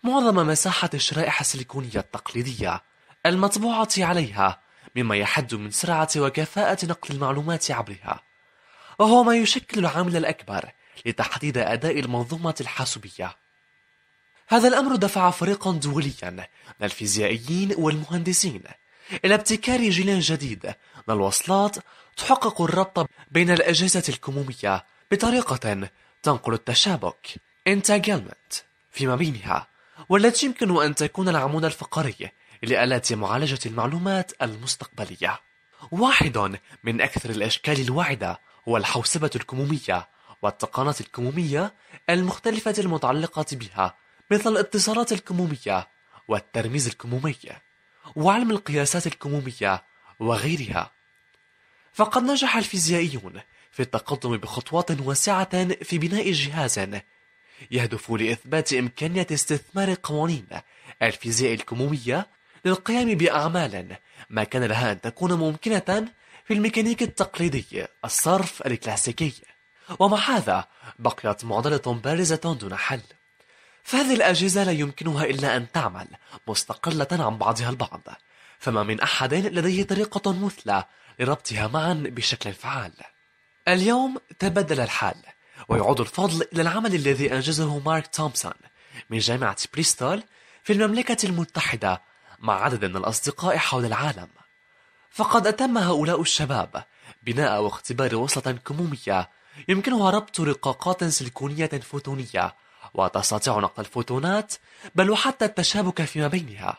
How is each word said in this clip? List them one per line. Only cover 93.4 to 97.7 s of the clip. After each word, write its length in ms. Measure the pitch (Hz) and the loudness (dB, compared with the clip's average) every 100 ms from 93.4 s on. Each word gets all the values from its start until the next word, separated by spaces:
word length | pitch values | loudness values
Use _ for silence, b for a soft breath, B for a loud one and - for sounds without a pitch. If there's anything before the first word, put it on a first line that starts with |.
| 180 160 | 0 0
حول 280 | - 127 | 0 0
العالم. 440 | 120 110 147 107 85 _ _ _ _ b b b b | -2 -2 -2 -4 -12 _ _ _ _ b b b b
فقد 360 | - 214 233 202 | -2 4 4 4
أتم 320 | - 262 233 | 2 2 2
هؤلاء 420 | 180 160 151 170 | 2 2 2 0
الشباب 640 | 160 - 151 131 82 - - B B B | 2 0 0 -2 -4 -6 -14 B B B
بناء 400 | 113 120 147 104 | -4 0 2 2
واختبار 540 | 107 | 0